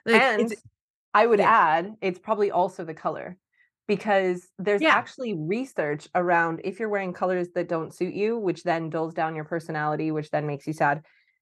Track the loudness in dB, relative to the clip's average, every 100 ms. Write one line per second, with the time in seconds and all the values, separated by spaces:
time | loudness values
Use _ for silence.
0 | 2 4 4 2 -2 -4 -14 _ _ _
1 | _ 4 6 6 6 6 6 2 -2 -4
2 | -4 -4 -2 0 0 2 0 -2 -12 -6
3 | -6 -6 -8 -14 _ _ _ _ -2 -2
4 | 2 2 2 -2 -6 -6 0 2 4 2
5 | 0 -8 -6 -4 -4 -4 -4 -4 -4 -4
6 | -4 -2 2 2 2 -2 -6 -6 -4 -4
7 | -4 -4 -2 -2 -2 -4 -4 -4 -6 -6
8 | -6 -2 -2 -2 -4 -2 -2 -2 -2 -4
9 | -4 -2 -4 -4 -6 -6 -6 -4 -2 -2
10 | -2 -4 -2 -2 -2 -6 -6 0 0 0
11 | -6 _ _ _